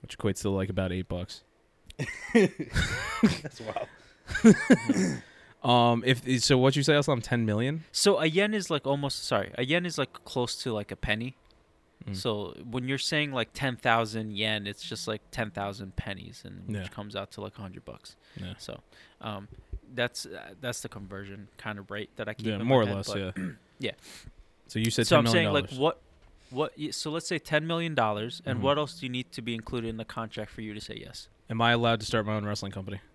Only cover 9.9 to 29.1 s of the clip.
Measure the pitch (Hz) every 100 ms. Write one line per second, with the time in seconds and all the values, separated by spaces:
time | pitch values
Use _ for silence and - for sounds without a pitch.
9.9 | 156 135 - - - 120 - - 110 104
10.9 | - - 107 120 - _ _ _ _ _
11.9 | _ - 95 120 104 98 - 101 123 127
12.9 | 135 - 156 147 131 113 - 139 120 -
13.9 | 113 113 113 110 101 110 107 101 101 -
14.9 | 113 - 107 _ - 110 98 101 98 95
15.9 | - - 101 - - - 92 92 104 92
16.9 | - 104 101 98 - 101 - 98 92 -
17.9 | - - - _ - 90 - - - _
18.9 | - - _ 110 101 101 - - - -
19.9 | 127 120 - - 92 53 98 120 120 113
20.9 | 104 98 95 98 98 101 _ 110 104 98
21.9 | 101 110 - 104 110 110 101 110 131 104
22.9 | 98 98 101 92 90 92 - _ _ 117
23.9 | - - - - - - _ _ 110 113
24.9 | - 117 160 117 175 107 - 98 131 151
25.9 | - _ _ - - _ 127 151 - 151
26.9 | - 156 160 - 170 - 151 160 170 170
27.9 | 147 113 104 113 - - 104 131 143 147
28.9 | - 131